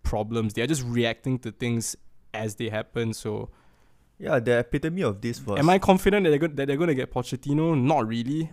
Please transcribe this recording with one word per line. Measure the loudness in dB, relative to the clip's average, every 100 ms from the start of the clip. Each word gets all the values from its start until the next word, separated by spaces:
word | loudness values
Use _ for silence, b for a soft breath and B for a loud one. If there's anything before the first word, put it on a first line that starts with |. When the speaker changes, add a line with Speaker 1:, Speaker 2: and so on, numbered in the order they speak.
Speaker 1:
problems. | -4 -2 -2 -2 -2
They're | 0 -2
just | -2
reacting | -2 0 0 -2 -2 -4
to | -4
things | -6 -2 -2 -4 -8 -16 -20 -14
as | -8 -6 -6
they | -6
happen. | -6 -6 -4 -4
So | -4 -6 -6 -8 b b b b b b -10
Speaker 2:
Yeah, | 0 2
the | 4 2
epitome | 2 -2 -2 0
of | -2 -2
this | -4 -6
was | -4 2
Speaker 1:
am | 4
I | 4
confident | 6 4 4 4
that | 4
they're | 2
go-, | 0
that | -2 -2
they're | 0
gonna | 0
get | 0 -2
Pochettino? | -4 -6 -6 -2 0 2 2
Not | 4 2 0
really. | -2 -4 -4 -6